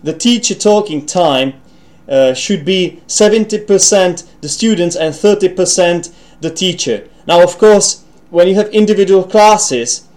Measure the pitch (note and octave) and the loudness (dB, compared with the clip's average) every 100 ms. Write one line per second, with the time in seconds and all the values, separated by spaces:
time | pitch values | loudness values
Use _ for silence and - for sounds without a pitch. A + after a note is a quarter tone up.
0 | D3 E3 A#3 A#3+ - G3+ G#3 G#3+ G#3 D3+ | -8 -4 -2 0 -4 -2 0 0 0 -8
1 | D3 F#3 E3 C3+ C3+ C3+ _ _ _ _ | -6 -2 0 0 -2 -6 _ _ _ _
2 | - C3+ C3 B2+ - G3 D3 F#3+ F3+ - | -4 0 2 0 -4 -4 -2 -2 -2 -8
3 | - - G#3+ A3 G#3+ G#3 G#3 G3 - G3+ | -10 0 2 2 -2 -6 0 0 2 2
4 | F#3 F3 - - D3 - A3 G#3 F3 E3+ | 0 -2 -12 -18 -12 -4 -2 0 -2 -4
5 | D#3+ D3 G#3 G3+ F#3+ - F3+ - F3 F3 | -6 -2 0 2 -2 -2 -2 0 0 0
6 | E3 - - - D#3+ E3 F#3 E3+ - G#2+ | -6 -20 -20 -12 -10 -6 -6 -4 -6 -6
7 | - - - E3+ F3 - G#3+ G#3 - - | -8 -20 -2 2 2 4 4 4 2 -6
8 | - _ _ E3+ F3 G3 G#3 G#3+ G#3 G3+ | -14 _ _ 0 2 2 0 0 2 2
9 | F#3+ F#3+ F#3 G#3+ G#3+ G#3+ - B2+ A#2 - | 2 2 2 4 4 4 0 -4 -6 -8
10 | - | -12